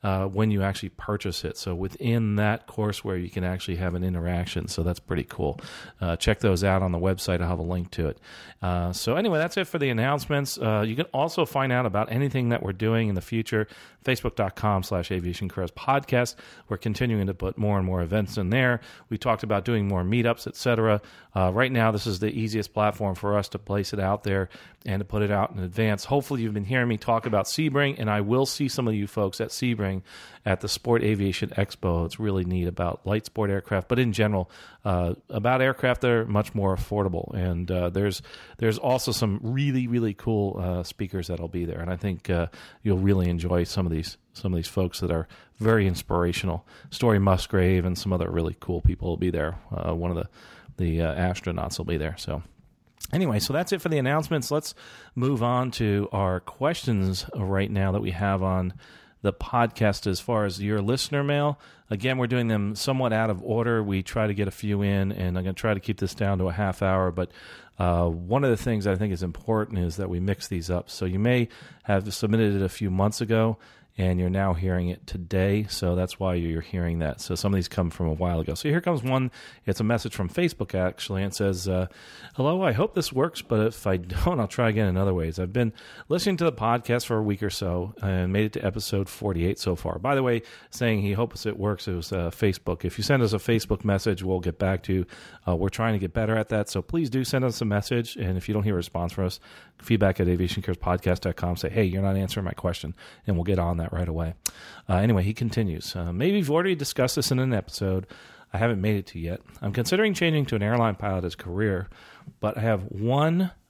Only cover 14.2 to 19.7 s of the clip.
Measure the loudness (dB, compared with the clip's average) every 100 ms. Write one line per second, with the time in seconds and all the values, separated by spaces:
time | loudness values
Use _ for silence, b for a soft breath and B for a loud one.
14.2 | -2 -2 -2 0 2 2 0 -4 -2 -2
15.2 | -2 -4 -6 -4 -6 -6 0 0 2 0
16.2 | 0 -4 B B B -4 -4 -2 0 0
17.2 | 0 -2 -6 -2 0 2 2 0 0 0
18.2 | 0 -2 0 2 2 0 B B B -4
19.2 | -2 -2 0 0 2